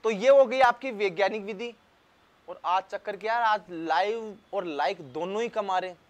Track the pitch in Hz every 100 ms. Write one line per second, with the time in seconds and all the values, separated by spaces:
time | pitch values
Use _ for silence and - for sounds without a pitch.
0 | 220 208 247 277 254 254 247 233 269 208
1 | 196 170 196 214 196 202 240 226 _ _
2 | _ _ _ _ - 180 160 185 190 196
3 | - 196 214 233 226 214 175 170 160 160
4 | 202 226 220 190 _ 196 180 143 160 185
5 | 143 156 175 208 233 220 202 185 185 175